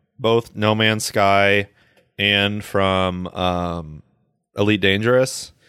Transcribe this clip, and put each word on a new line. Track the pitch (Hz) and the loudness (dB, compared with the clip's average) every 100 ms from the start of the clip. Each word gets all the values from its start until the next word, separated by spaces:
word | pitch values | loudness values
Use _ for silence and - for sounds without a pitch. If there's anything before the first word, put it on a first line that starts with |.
| _ - | _ -6
both | 110 117 - - | 0 0 -2 -2
No | 107 107 | 0 2
Man's | 110 110 - | 2 0 -2
Sky | 110 98 98 101 101 98 _ _ _ _ - | 2 4 4 4 2 -2 _ _ _ _ -4
and | 101 101 101 104 | 0 2 0 -4
from, | 101 98 95 95 92 90 90 | -4 -2 0 0 -2 -4 -8
um, | - 90 90 87 85 78 76 - _ _ _ _ - | -4 -4 -2 -4 -8 -10 -18 -20 _ _ _ _ -4
Elite | 104 107 | 0 0
Dangerous, | 98 98 110 127 131 - - _ | 2 0 2 2 0 -4 -14 _